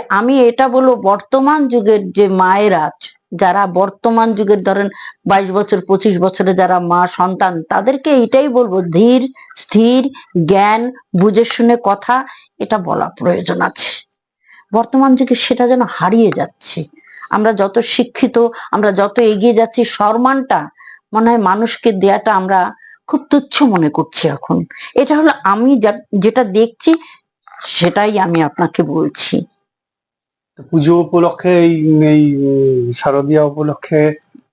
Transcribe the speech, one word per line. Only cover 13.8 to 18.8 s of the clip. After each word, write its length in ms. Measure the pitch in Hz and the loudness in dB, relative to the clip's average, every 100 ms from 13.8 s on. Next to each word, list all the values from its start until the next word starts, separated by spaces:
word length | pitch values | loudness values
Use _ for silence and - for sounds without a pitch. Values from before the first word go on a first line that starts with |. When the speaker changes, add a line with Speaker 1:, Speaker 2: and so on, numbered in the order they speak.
| - - - _ _ _ _ - - | -6 -6 -14 _ _ _ _ -20 -4
Speaker 1:
বর্তমান 420 | 214 226 269 269 254 | -4 0 2 4 2
যুগে 200 | 247 240 | 2 -2
সেটা 320 | - 254 247 | -2 0 0
যেন 140 | 262 220 | 0 -2
হারিয়ে 420 | - 175 233 214 - | -2 0 2 2 0
যাচ্ছে। 480 | - _ - - 151 _ _ - - | -8 _ -12 -10 -12 _ _ -18 -6
আমরা 240 | 202 220 | -2 0
যত 260 | 202 196 214 | 0 -2 -2
শিক্ষিত, 680 | 226 - - - 247 233 233 - - | -2 -2 -4 -2 -2 0 0 -4 -12
আমরা 200 | 208 | -4